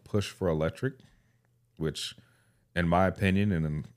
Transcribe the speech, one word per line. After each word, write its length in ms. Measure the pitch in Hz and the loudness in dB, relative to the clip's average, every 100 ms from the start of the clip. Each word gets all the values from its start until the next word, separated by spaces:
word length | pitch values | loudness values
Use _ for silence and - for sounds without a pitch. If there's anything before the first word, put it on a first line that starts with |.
push 240 | - 104 98 | -2 -2 -2
for 180 | - 92 | -2 0
electric, 460 | 80 80 - 131 - - _ _ _ _ _ _ - | 0 -2 -2 -6 -8 -20 _ _ _ _ _ _ -6
which, 380 | 78 73 - - - _ _ _ _ 85 | -6 -4 -10 -12 -20 _ _ _ _ -2
in 120 | 85 | 2
my 180 | 85 95 | 4 4
opinion, 460 | - 98 95 104 | 2 2 2 2
and 120 | 85 78 | 0 0
in 200 | 76 - | -4 -8